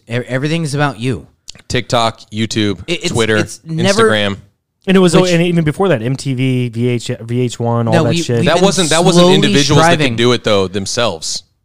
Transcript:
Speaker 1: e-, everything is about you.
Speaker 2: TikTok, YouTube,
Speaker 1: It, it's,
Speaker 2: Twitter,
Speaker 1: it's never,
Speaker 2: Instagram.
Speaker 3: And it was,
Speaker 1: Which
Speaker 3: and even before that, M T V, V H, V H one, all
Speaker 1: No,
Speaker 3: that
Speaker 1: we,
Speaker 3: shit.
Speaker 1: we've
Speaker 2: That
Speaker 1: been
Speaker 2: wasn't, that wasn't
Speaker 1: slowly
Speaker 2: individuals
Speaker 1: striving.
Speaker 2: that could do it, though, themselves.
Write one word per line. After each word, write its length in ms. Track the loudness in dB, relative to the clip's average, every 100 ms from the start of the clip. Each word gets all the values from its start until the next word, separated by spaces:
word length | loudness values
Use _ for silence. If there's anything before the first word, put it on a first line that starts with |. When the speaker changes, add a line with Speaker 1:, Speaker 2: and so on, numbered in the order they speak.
| -8
Speaker 1:
e-, 60 |
everything 480 | -8 -4 -4 -2 -4
is 140 | -4 -2
about 240 | -2 -2
you. 260 | -6 -6 -10 _ -20 -20 -6
Speaker 2:
TikTok, 640 | -4 -2 0 0 -4 -12
YouTube, 540 | -6 -4 -2 -2 -2 -6
Speaker 1:
It, 200 | -6 -4
it's, 40 |
Speaker 2:
Twitter, 260 | -2 0 0
Speaker 1:
it's 280 | -2 -8 -8
never, 460 | -2 0 2 2
Speaker 2:
Instagram. 260 | 2 -2 -4 -12 _ _ _ 0
Speaker 3:
And 120 | 4
it 20 |
was, 160 | 4 4
Speaker 1:
Which 160 | 2
Speaker 3:
and 100 | 2
even 220 | 2 0
before 240 | 0 -2 0
that, 140 | 0
M 160 | -2 -6
T 160 | -6
V, 340 | -2 0 0 -2
V 220 | -2 -2
H, 180 | -2 -6
V 320 | -10 -6 -4
H 180 | -4 -2
one, 300 | -2 0 0
all 60 |
Speaker 1:
No, 100 | 2
Speaker 3:
that 60 | 2
Speaker 1:
we, 80 | -2
Speaker 3:
shit. 220 | -2 0
Speaker 1:
we've 60 | 2
Speaker 2:
That 80 | 2
Speaker 1:
been 100 | 2
Speaker 2:
wasn't, 240 | 2 0
that 160 | 2 4
wasn't 160 | 6
Speaker 1:
slowly 140 | 6 4
Speaker 2:
individuals 460 | 4 2 2 4
Speaker 1:
striving. 180 | 4 2
Speaker 2:
that 100 | 0
could 80 | 0
do 160 | 2
it, 100 | 2
though, 240 | 0 0 0
themselves. 760 | -4 -6 -4 -4 -4 -10 -12 _ _